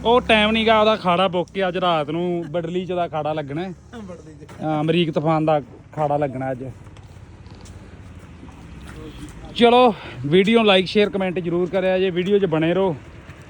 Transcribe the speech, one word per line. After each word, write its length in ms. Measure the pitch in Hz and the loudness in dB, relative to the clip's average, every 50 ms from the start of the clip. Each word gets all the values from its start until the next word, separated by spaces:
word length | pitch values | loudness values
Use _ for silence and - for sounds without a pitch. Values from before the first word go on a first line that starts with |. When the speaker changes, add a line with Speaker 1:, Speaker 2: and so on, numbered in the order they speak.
| - | 2
Speaker 1:
ਉਹ 180 | 220 233 247 | 4 2 2
ਟਾਈਮ 300 | 247 - 233 214 208 214 | 4 2 2 2 4 2
ਨੀ 160 | 220 226 220 214 | 0 0 2 2
ਗਾ 120 | 226 220 | 4 4
ਉਹਦਾ 160 | 214 214 220 | 4 4 2
ਖਾੜਾ 320 | 208 - 185 175 175 190 190 | 0 0 0 2 2 2 0
ਬੁੱਕ 240 | 170 180 170 - | 0 -2 -4 -4
ਕੇ 160 | - 196 190 185 | -4 -4 -4 -4
ਅੱਜ 100 | 175 185 | -2 -2
ਰਾਤ 320 | 185 180 170 160 147 135 | 0 0 0 0 -2 -2
ਨੂੰ 360 | 151 170 175 180 175 170 170 156 | -4 -4 -2 -2 -4 -4 -6 -6
ਬਡਲੀ 340 | 147 175 165 170 180 180 190 | -6 -6 -6 -4 -6 -6 -6
'ਚ 60 | 170 | -4
ਉਹਦਾ 160 | 185 175 175 165 | -4 -4 -4 -4
ਖਾੜਾ 260 | 143 160 151 147 156 | -4 -6 -4 -4 -4
ਲੱਗਣਾ 300 | 156 151 135 139 156 185 | -6 -6 -6 -8 -8 -8
ਹੈ। 100 | 190 175 - - - - 240 214 | -8 -10 -14 -18 -20 -18 -18 -16
Speaker 2:
ਬਡਲੀ 420 | 185 180 170 160 156 156 147 151 | -16 -16 -18 -18 -20 -20 -20 -20
'ਚ। 180 | - - - - | -20 -14 -8 -4
Speaker 1:
ਹਾਂ, 180 | 156 156 151 | -2 -2 0
ਅਮਰੀਕ 300 | 151 160 160 175 175 151 | 0 0 2 2 2 0
ਤੂਫਾਨ 340 | 165 175 143 156 160 156 156 | 0 -2 0 0 0 2 2
ਦਾ 160 | 156 156 151 131 - - - - - - | 2 2 0 0 -4 -16 -20 -20 -16 -6
ਖਾੜਾ 220 | 151 151 147 143 143 | -4 -2 0 0 0
ਲੱਗਣਾ 340 | 151 139 120 131 131 131 | -2 -2 -4 -6 -6 -6
ਅੱਜ। 120 | 135 120 131 131 120 - - - - - - - - - - - - - - - - - - - - - - - - - - - - - - - - - - - - - - - - - - - - - - - 147 - - - - - - - - | -8 -8 -10 -14 -14 -16 -20 -20 -20 -20 -20 -20 -20 -20 -20 -20 -20 -20 -20 -20 -20 -20 -20 -20 -20 -20 -20 -20 -20 -20 -20 -20 -20 -20 -20 -20 -20 -20 -20 -20 -20 -20 -20 -20 -18 -18 -18 -18 -16 -16 -16 -16 -16 -16 -16 -16 -16 -18 -18 -14 0
ਚਲੋ, 400 | - 240 233 233 247 254 247 190 - - - - 123 123 | 4 6 6 8 8 6 6 4 0 -8 -14 -14 -10 -4
ਵੀਡੀਓ 340 | 143 151 185 196 185 226 226 | 2 4 4 4 6 4 4
like, 260 | 226 208 196 190 190 | 4 6 4 4 2
ਸ਼ੇਅਰ, 240 | 160 - 214 208 202 | 2 2 2 2 2
ਕੁਮੈਂਟ 300 | - 202 190 185 175 185 | 0 -2 -4 -2 -4 -4
ਜ਼ਰੂਰ 300 | 175 175 165 175 180 170 | -4 -2 -2 -2 -2 0
ਕਰਿਆ 300 | 160 190 185 185 185 185 | -2 0 0 0 0 2
ਜੇ, 100 | 185 190 | 0 0
ਵੀਡੀਓ 300 | 175 175 185 185 208 202 | 0 -2 0 2 2 2
'ਚ 60 | 196 | 2
ਬਣੇ 280 | 185 151 156 160 165 175 | 2 0 2 2 2 2
ਰਹੋ। 220 | 180 196 190 160 123 - - - - - - - - - - | 2 0 0 -2 -4 -8 -18 -20 -20 -20 -20 -20 -20 -20 -20